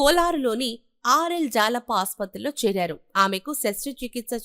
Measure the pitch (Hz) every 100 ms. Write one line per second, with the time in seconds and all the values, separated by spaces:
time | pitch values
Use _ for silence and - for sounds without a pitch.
0 | 285 349 339 330 254 220 254 226 _ _
1 | 240 285 339 349 294 220 214 240 240 214
2 | 190 - 190 196 285 - 220 190 175 -
3 | _ 190 196 190 285 302 214 202 285 254
4 | 240 247 226 240